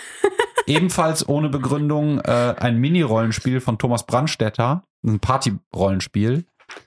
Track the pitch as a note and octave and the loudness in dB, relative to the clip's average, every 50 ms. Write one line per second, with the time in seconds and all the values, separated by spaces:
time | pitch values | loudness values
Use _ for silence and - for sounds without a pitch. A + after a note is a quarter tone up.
0 | - - - - - G4+ F#4+ - A#4+ - - - A4 - C#3+ D#3 F3+ F3+ - - | -16 -18 -6 -2 -2 -2 0 0 -4 -2 -2 -4 0 2 2 2 2 2 2 0
1 | E3 D#3+ D#3 D#3 - - C#3+ D3 D#3 D3 C3+ C#3+ C3 B2+ C#3+ D3 D3 D3 D3+ D3+ | 0 0 0 -2 -2 -2 0 0 0 0 -2 -2 -2 -2 -2 0 0 0 0 0
2 | D3+ D3+ D3 C3 - - A#2 A#2+ A#2+ A#2+ - - - B2 A#2 A#2 B2 C#3+ E3+ F#3 | 0 0 0 0 0 0 2 2 2 0 0 0 0 0 2 2 2 2 2 2
3 | D#3+ B2 A2 A2 A2+ A2+ A2 - - C3 B2+ C3 - - A#2 G#2+ - B2+ A#2+ A2 | 2 2 2 2 2 0 -2 -2 -2 0 -2 0 0 -2 -2 0 0 0 0 -2
4 | - - A#2 B2 C#3+ D#3 - - A#2 G#2+ - - A#2 B2 C#3+ F3+ - _ _ _ | -2 0 0 0 0 0 -2 -2 -2 -2 0 0 0 0 0 -2 -4 _ _ _
5 | - A#2 G#2+ G2+ - - C3 C3+ - A#2+ G2+ F2 - _ - - F#2+ G2 G2 F#2+ | -2 -2 0 0 0 0 0 0 0 -2 -2 -4 -8 _ -4 0 0 2 2 0
6 | - - - G2+ G#2 A#2 B2+ D#3 F3 - _ _ - _ - - - | -4 -4 -2 0 0 2 0 -2 -4 -6 _ _ -20 _ -20 -20 -20